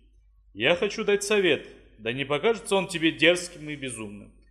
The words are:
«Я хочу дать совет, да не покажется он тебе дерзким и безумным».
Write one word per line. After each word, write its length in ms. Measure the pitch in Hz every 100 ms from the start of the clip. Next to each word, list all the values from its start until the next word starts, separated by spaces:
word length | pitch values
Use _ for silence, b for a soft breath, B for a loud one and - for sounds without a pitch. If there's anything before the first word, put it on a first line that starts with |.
| _ _ _ _ _ 98
«Я 200 | 120 175
хочу 300 | 208 208 202
дать 180 | 202
совет, 440 | - 214 185 123 - - - -
да 120 | 110
не 140 | 131 135
покажется 500 | 143 220 220 - 196
он 120 | 180
тебе 240 | 170 160
дерзким 580 | 131 156 175 180 156 151
и 60 | 143
безумным». 580 | 131 117 107 101 104 - _